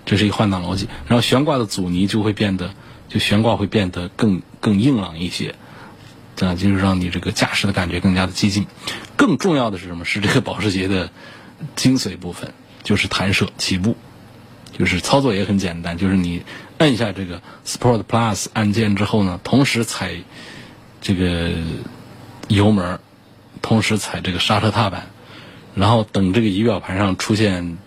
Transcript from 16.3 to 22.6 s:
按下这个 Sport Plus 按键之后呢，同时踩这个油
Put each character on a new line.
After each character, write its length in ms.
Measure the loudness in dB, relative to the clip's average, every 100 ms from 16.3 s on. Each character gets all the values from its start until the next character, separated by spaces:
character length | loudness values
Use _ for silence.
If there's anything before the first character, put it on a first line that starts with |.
| -4 -10 -16 -18 0
按 180 | 2 2
下 160 | -2
这 140 | -4 -8
个 160 | -10 -14 -16 -12
Sport 380 | 0 2 2
Plus 420 | 0 0 0 -2 -4
按 180 | 0 2
键 240 | 2 2 2
之 80 |
后 200 | 2 2
呢， 140 | 0 -2
同 220 | 2 4 4
时 180 | 0
踩 300 | -2 -4 -6 -8 -14 -20 -18 -18 -20 -20 -20 -12
这 120 | -2
个 360 | 0 2 0 -2 -4 -6 -8 -10 -16 -20 -20 -20 -20 0
油 240 | 4